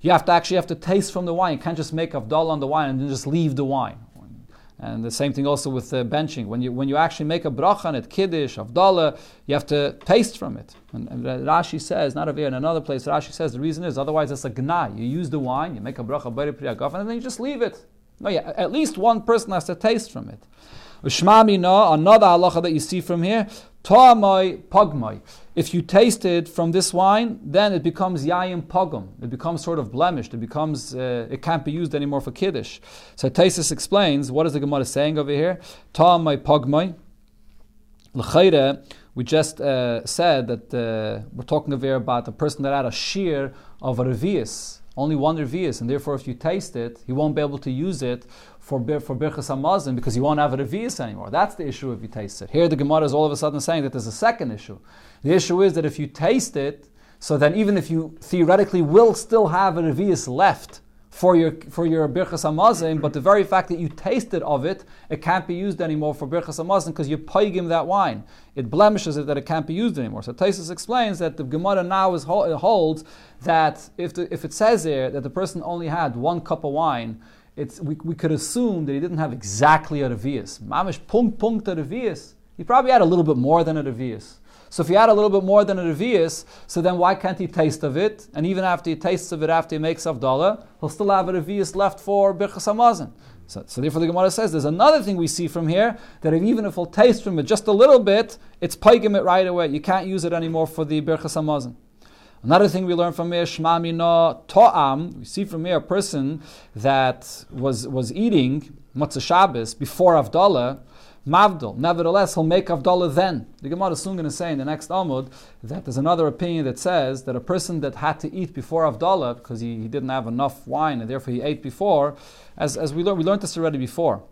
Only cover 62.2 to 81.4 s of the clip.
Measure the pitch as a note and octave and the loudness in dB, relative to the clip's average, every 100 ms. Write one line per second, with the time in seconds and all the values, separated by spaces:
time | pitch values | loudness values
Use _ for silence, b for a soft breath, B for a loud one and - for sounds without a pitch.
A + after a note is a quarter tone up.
62.2 | F3+ E3 D#3+ D#3 G#3+ F3+ E3 D#3+ D3 D3 | -4 -4 -4 4 4 4 -2 -2 -2 0
63.2 | D3 G3+ G3 F#3 F3+ E3+ D#3+ - G3 B3 | 4 4 4 0 0 -4 -6 -6 -4 -4
64.2 | - F3 - C#3+ D3 F#3+ - b b D3+ | -2 -6 -2 -2 -2 -6 -12 b b -8
65.2 | D#3+ F3+ E3 F3 G3 F3+ E3 D3+ D3+ C#3+ | -2 -2 -2 -6 -4 -4 -4 -2 -2 -4
66.2 | C#3 D3+ E3 D3 E3 G3 E3+ D#3+ C#3 D3+ | -4 -4 -6 -8 0 0 0 -6 -4 -4
67.2 | - F#3+ G#3 F3+ E3+ E3 D#3+ G3+ F3 G#2+ | -2 0 0 -2 -2 -2 0 0 0 -4
68.2 | - b b - A#2+ D3+ G#3 G#3 E3+ D3 | -12 b b -10 -4 4 4 4 -4 -6
69.2 | C#3+ C#3+ C#3 D#3+ D3+ E3 A#3 D3+ A2+ G#2 | -4 -4 -2 -4 -4 -2 -2 -4 -8 -8
70.2 | A#2 A#2+ F#3+ G3 E3 F3 - B3 A3+ F3 | -12 -2 -2 -2 -8 -12 -4 -2 -2 -2
71.2 | E3 C3 C3+ D#3 F#3 F#3+ F3 F#3+ F#3+ F3 | -6 -6 -6 -4 0 -2 0 0 0 0
72.2 | C3+ G3 E3+ D3+ F#3 G#3+ D#3+ D#3 B B | -2 0 0 0 2 2 2 -2 B B
73.2 | B B C#3+ E3 D#3 - - - F3 F3 | B B 0 2 2 -2 -18 -10 -8 -6
74.2 | F3 E3 D#3 - G#3+ A3+ D#3+ C#3 C3 C#3 | -8 -8 -10 0 2 2 0 -2 -2 -4
75.2 | C#3 A2 A#2 E3+ D#3+ E3+ E3 E3 D3+ A#2+ | -6 -6 -6 -6 -8 -8 -6 -2 -4 -2
76.2 | C#3+ F3 D#3+ D#3 D3 C#3+ D#3+ B2 A2+ A2 | -2 -2 -4 -6 -2 -2 -2 -2 -6 -12
77.2 | b b b - C#3+ - D#3 D#3 D#3+ D#3 | b b b -12 -12 -8 -8 -6 -8 -4
78.2 | D#3+ D#3 - A#3+ B3 F3+ D3 C#3 F3 D#3+ | -2 -2 -4 -2 -2 -2 -4 -4 -4 -4
79.2 | D3+ A#2 G2 G2+ C#3+ D#3 - D3+ C3 A2+ | -4 -6 -8 2 6 4 2 -4 -2 -2
80.2 | A#2+ C3+ G2+ - G#2 C#3+ F#3+ - - A3 | -4 -6 -8 -14 -6 -4 -4 -6 -2 0
81.2 | A#3 - | 0 0